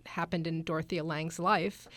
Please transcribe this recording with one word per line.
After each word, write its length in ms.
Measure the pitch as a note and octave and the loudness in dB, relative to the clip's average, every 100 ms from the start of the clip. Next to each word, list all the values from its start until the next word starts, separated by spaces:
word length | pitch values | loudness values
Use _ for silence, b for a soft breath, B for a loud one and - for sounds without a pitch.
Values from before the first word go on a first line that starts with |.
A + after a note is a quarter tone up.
| - | -8
happened 400 | - E3+ F3 E3 | -4 0 0 0
in 160 | D#3+ | 0
Dorothea 400 | D#3+ D#3+ E3 F3 | 0 0 0 -2
Lange's 380 | D#3+ D3+ D#3+ - | 0 -2 -2 0
life, 480 | F3 G3+ F#3+ - - | 4 4 2 -4 -12